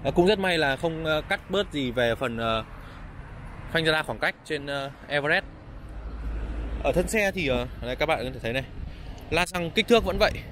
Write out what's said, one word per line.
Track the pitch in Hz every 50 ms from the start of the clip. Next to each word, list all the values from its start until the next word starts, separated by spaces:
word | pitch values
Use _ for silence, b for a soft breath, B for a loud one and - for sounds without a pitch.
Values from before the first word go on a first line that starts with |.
| -
Ờ, | 139
cũng | 139 175 175 185
rất | 214 196
may | 196 185 175 165
là | 156 139 135
không, | 131 - 170 165 160 165
ờ, | 156 156 156
cắt | 151 - 196 202 - -
bớt | 185 196 202 196
gì | - 147 135 127
về | 120 123 123 117 113
phần, | 104 139 123 117 113
ờ, | 117 113 113 110 110 - - - B B B B B B - - - - - - - - - - - -
phanh | - 165 160
ra | 160 156 156 151
khoảng | - 117 107
cách | - 170 190 - -
trên, | - 156 147 139
ờ, | 143 143 139 135 139 139 - - -
Everest. | 139 147 139 147 165 185 190 - - - - - - - - - - - - - - - - - - - - - - - - - - - -
Ở | 143
thân | 131 160 180 180
xe | - 220 208 196
thì, | 190 196 170 135
ờ, | 127 123 123 127 - -
đây | - 120 131
các | - 151
bạn | 151 160 113 117
có | 127 131
thể | 123
thấy | 110 113 117
này, | 135 131 - - - - - B B B B B B - -
la | - 165 180
răng | - 190 180 175 165
kích | - - 180 -
thước | 233 226 208
vẫn | 190 175 -
vậy. | 208 190 - - - -